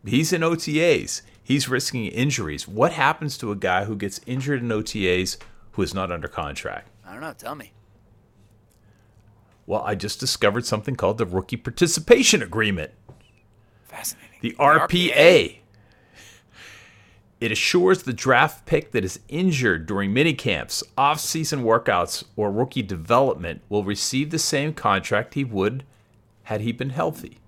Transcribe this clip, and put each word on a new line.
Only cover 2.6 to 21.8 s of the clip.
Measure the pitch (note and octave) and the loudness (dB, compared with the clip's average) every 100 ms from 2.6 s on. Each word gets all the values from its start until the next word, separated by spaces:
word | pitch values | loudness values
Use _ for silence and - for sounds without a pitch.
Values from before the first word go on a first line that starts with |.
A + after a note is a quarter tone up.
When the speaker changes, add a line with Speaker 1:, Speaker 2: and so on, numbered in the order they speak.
| - | -8
Speaker 1:
What | G#2 D3+ | 0 0
happens | E3 C#3 D#3 D3+ - | 2 0 0 -6 -8
to | A#2 | -6
a | G#2 | -4
guy | F#2+ F2+ | 0 0
who | G2+ | 0
gets | G#2 G2 - | -6 -6 -8
injured | - B2+ C3+ C#3 | -8 -6 -4 -4
in | A#2+ | -2
O | G#2+ | -4
T | A2 G#2+ F#2+ | -4 -2 0
As | F2+ F#2 - - - - | 0 -2 -6 -14 -20 -14
who | - | -4
is | E2+ | -4
not | F#2 F#2 | -2 -6
under | E2+ D2+ | -6 -8
contract? | - D2 C#2 - - - _ | -8 -8 -8 -10 -10 -14 _
Speaker 2:
I | F#2 | -20
don't | G2+ | -16
know. | D#3 | -14
Tell | C3 A#2 | -14 -12
me. | D3 A#2+ _ _ _ _ _ _ _ _ _ _ _ _ _ _ _ _ _ _ _ - | -12 -16 _ _ _ _ _ _ _ _ _ _ _ _ _ _ _ _ _ _ _ -4
Speaker 1:
Well, | G2+ | -4
I | - | -2
just | G#2 G2+ - | -4 -6 -6
discovered | C3 - G#2 G#2+ A#2+ | -4 2 2 2 -2
something | G#2+ G#2 B2+ | -4 -4 -2
called | F#2+ A2+ | 0 0
the | G#2 | -2
Rookie | F#2 - A#2+ | -2 -4 -8
Participation | - - E3+ E3 D#3 A#3+ A#3+ F#3+ | -8 0 0 0 4 6 6 2
Agreement. | G#2 G#2+ G#2+ F#2 D2+ - - - _ _ _ _ _ _ | 0 -2 0 -2 -6 -12 -20 -20 _ _ _ _ _ _
Speaker 2:
Fascinating. | - - - - - _ | -20 -12 -12 -12 -20 _
Speaker 1:
The | - | -10
Speaker 2:
The | - | 2
Speaker 1:
R | D3 D#3 E3 | 4 6 4
P | F3+ F3+ | 2 2
A. | |
Speaker 2:
R | B2 | 8
P | |
A. | D#3+ E3+ E2+ - _ _ _ _ _ - - - _ - - - - - _ _ _ _ | 10 10 4 -6 _ _ _ _ _ -20 -20 -20 _ -20 -20 -20 -20 -20 _ _ _ _
Speaker 1:
It | A2+ | -4
assures | G#2+ - F3+ F#3 F#3 | -2 2 4 4 2
the | C3 | 0
draft | A#2 C3 B2 D3+ - - | -4 2 4 4 0 -2
pick | D3+ - | -2 0
that | A#2+ | -4
is | F#2+ - - | -4 -8 -10
injured | D3+ F#3 D3+ B2 E2+ D#2+ | -2 0 2 2 0 -2
during | G2+ G2 | -4 0
minicamps, | A2 D#3+ C3+ - E2+ A#1+ - - - | 2 2 0 -2 -4 -4 -8 -8 0
off-season | C#3 D3+ - D#3+ D#3 C#3+ | 0 2 -4 -4 -4 -2
workouts, | A#2 A2+ | 2 2